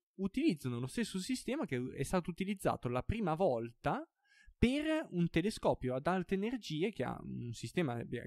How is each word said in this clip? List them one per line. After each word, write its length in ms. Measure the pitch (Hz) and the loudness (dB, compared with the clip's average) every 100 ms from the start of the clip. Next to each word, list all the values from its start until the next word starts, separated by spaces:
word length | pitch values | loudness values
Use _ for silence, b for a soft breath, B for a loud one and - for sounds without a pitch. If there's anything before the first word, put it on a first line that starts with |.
| _ - | _ -4
utilizzano 640 | 196 254 320 160 127 120 | -2 4 4 2 0 -2
lo 80 | 131 | -2
stesso 320 | - 220 190 | -2 -2 -4
sistema 460 | 185 254 - 294 | -4 -4 -2 -2
che 160 | 226 123 127 - | 0 -2 -2 -4
è 60 | |
stato 260 | 135 185 180 | 0 0 0
utilizzato 600 | 170 190 202 139 117 120 | -4 -4 0 2 2 0
la 140 | 123 | -2
prima 320 | - 220 180 | -2 -2 0
volta 720 | 160 190 117 117 - 143 214 330 _ b b b - | 4 4 4 -2 -4 -2 -2 -4 _ b b b 4
per 480 | 233 285 302 311 - | 4 4 0 0 0
un 160 | 175 170 | 0 2
telescopio 640 | 165 196 - - 127 123 | 2 0 2 0 2 0
ad 120 | 127 165 | -2 0
alte 280 | 185 170 | 0 0
energie 560 | 190 214 254 - 151 208 | -2 -2 -4 -4 -2 -2
che 140 | - | -2
ha 140 | 120 - | -4 -4
un 300 | - 127 120 | -8 -8 -8
sistema 500 | 113 120 180 151 117 135 123 | -8 -4 0 0 -2 -4 -6